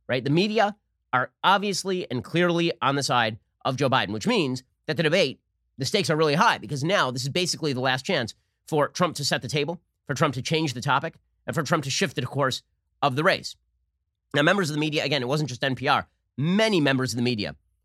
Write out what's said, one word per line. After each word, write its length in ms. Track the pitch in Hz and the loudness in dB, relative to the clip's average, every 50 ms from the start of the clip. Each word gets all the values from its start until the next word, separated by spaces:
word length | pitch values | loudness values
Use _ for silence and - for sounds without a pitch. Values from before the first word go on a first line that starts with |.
| _ - | _ -4
right? 160 | 120 131 110 | -4 -2 0
The 60 | - | 2
media 480 | 143 165 190 220 214 220 202 202 208 - _ _ _ _ _ _ | 2 4 2 2 2 2 0 0 0 -6 _ _ _ _ _ _
are 220 | - 123 127 - - _ - | 0 0 0 0 -6 _ 2
obviously 680 | 165 190 202 190 208 190 - - 196 190 185 - - | 4 4 4 2 0 -2 -2 -2 -4 -4 -4 -4 -4
and 140 | - 127 - | -6 -6 -6
clearly 480 | - - 165 175 175 170 170 170 165 - - | -2 0 2 2 4 2 2 0 0 -2 0
on 140 | 113 131 139 | 0 0 2
the 80 | 143 135 | 2 0
side 340 | - 139 123 117 110 110 107 _ _ _ _ _ | 2 2 2 2 2 0 -4 _ _ _ _ _
of 100 | 127 135 | -4 -2
Joe 140 | - 143 131 | 0 0 2
Biden, 240 | 127 123 110 90 104 | 2 2 2 0 -4
which 140 | 110 - 180 | -4 -2 0
means 360 | 247 220 160 131 127 127 - _ _ _ _ | 2 2 2 0 -2 -6 -8 _ _ _ _
that 100 | - 156 | -6 -4
the 80 | - 165 | 0 0
debate, 380 | 151 151 196 180 135 - - _ _ _ _ _ _ _ - | 2 2 2 2 0 -2 -8 _ _ _ _ _ _ _ -8
the 60 | 135 | -6
stakes 260 | 127 - 202 170 - | -2 0 0 0 2
are 60 | 165 | 2
really 200 | 151 160 156 143 | 2 2 2 4
high 240 | 151 226 233 160 107 | 4 4 4 2 0
because 220 | - 110 156 139 | -4 -8 -6 -4
now 300 | 131 165 196 190 156 131 | -2 0 2 2 2 0
this 120 | 123 131 120 | -2 -4 -6
is 60 | 139 | -4
basically 440 | 127 175 180 170 - 127 - 151 135 | -2 -2 -2 -2 -4 -4 -4 -4 -2
the 80 | 127 | 0
last 240 | 127 135 127 127 - | 0 0 -2 -2 -2
chance 300 | - 196 147 117 104 - _ _ _ _ _ _ - | -2 -2 -2 -2 -4 -6 _ _ _ _ _ _ -2
for 200 | 160 151 143 - | 0 0 0 0
Trump 300 | - - 180 170 - - | 0 0 -2 0 0 -4
to 80 | 147 | -2
set 160 | - - 135 | -2 -2 -2
the 80 | - 123 | -4 -4
table, 320 | - 156 143 151 170 170 - _ _ _ _ _ | -2 -2 -2 -2 -6 -10 -12 _ _ _ _ _
for 60 | 143 | -2
Trump 200 | - - 151 107 | 0 0 0 0
to 60 | 131 | -2
change 320 | 120 - 165 156 160 151 117 | -4 -2 0 0 0 -2 -4
the 60 | 127 | -4
topic, 360 | - 143 131 139 156 160 - _ _ _ _ _ _ | -2 0 0 0 0 -4 -10 _ _ _ _ _ _
and 80 | - 117 | -6 -4
for 100 | 147 160 | -4 0
Trump 200 | - 175 165 135 | 0 0 0 0
to 60 | 135 | -2
shift 260 | 131 - 196 165 - | -2 -2 -2 -2 -2
the 60 | - | -6
course 400 | 127 123 - 135 143 131 123 - - _ _ _ _ _ _ _ | -6 -4 -2 -2 0 0 -2 -4 -10 _ _ _ _ _ _ _
of 160 | - 143 127 135 | 0 0 0 2
the 60 | 160 | 2
race. 340 | 170 165 - - - - - _ _ _ _ _ _ _ _ _ _ _ _ _ _ - | 2 2 0 -2 -10 -16 -16 _ _ _ _ _ _ _ _ _ _ _ _ _ _ 0
Now, 100 | 143 143 | 2 4
members 260 | 160 190 202 190 143 | 4 4 4 0 -2
of 60 | 151 | -2
the 40 | 147 | -2
media, 240 | 151 156 147 151 - | -2 0 0 -2 -2
again, 180 | 147 156 139 | 0 -2 -2
it 60 | 123 123 | -2 -2
wasn't 220 | 139 156 156 - | -2 -2 -2 -4
just 120 | 127 110 | -4 -4
N 140 | - 139 131 | -2 -2 -2
P 140 | - 127 143 | -2 0 0
R. 180 | 139 123 85 - _ _ _ _ _ - | 0 0 0 -4 _ _ _ _ _ -4
Many 420 | 139 165 180 208 220 220 208 175 | -2 0 2 2 2 4 4 4
members 320 | 147 139 135 127 131 113 | 4 4 2 2 0 -2
of 60 | 104 120 | -2 0
the 40 | |
media 360 | 120 120 123 104 98 76 71 - _ _ _ _ | 0 0 0 -2 -4 -6 -8 -12 _ _ _ _